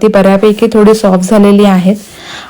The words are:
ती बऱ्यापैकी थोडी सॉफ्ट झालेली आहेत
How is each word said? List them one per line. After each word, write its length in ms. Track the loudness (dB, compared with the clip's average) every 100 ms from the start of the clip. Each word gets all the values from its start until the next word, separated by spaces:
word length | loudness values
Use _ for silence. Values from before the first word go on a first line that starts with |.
ती 60 | 0
बऱ्यापैकी 600 | 0 0 0 0 0 -2
थोडी 260 | 2 2
सॉफ्ट 360 | 2 0 -2 0
झालेली 360 | 0 2 2 2
आहेत 300 | 0 -2 -4 -10 -20 -20 -20